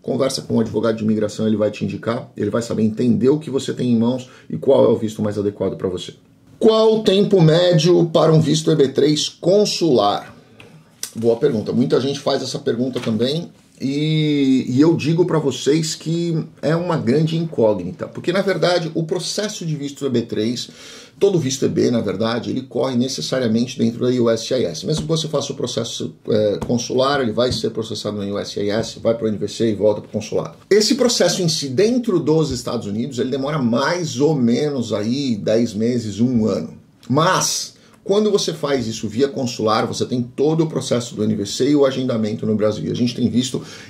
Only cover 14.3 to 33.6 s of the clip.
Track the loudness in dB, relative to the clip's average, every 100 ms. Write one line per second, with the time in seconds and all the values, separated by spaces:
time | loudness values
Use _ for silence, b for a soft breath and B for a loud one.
14.3 | 2 2 2 2 4 4 4 0 0 2
15.3 | 2 -2 -2 0 0 0 -6 -4 -2 -2
16.3 | -4 -6 -6 -2 -2 0 -2 0 2 2
17.3 | -2 -2 2 2 2 -4 -10 -12 -6 -2
18.3 | -2 0 0 2 0 -2 -4 -4 -4 -4
19.3 | -6 -6 -6 -6 -6 -6 -6 -2 0 -2
20.3 | -2 -2 -4 -8 B B B B 0 2
21.3 | 4 0 0 0 2 2 2 -2 -2 -2
22.3 | -2 -4 -6 -4 -4 0 0 -2 -4 -4
23.3 | -2 2 0 0 0 -2 0 0 2 2
24.3 | 0 -2 -2 -2 -4 -4 -4 -2 -2 -2
25.3 | -4 -4 -6 -6 -4 -6 -8 -10 -10 -2
26.3 | 2 2 0 -2 -2 0 0 2 0 -2
27.3 | 0 -2 -2 -4 -6 -8 -8 -6 -6 -6
28.3 | -6 -6 -4 -2 -2 -4 -4 -2 0 -2
29.3 | -2 -6 -2 -2 2 2 0 -4 -8 -4
30.3 | -6 -6 -14 _ 2 4 2 2 2 0
31.3 | 2 -2 -2 -2 0 2 2 0 0 2
32.3 | 2 0 -4 -4 -6 -4 -4 -4 -4 -2
33.3 | -2 -2 -2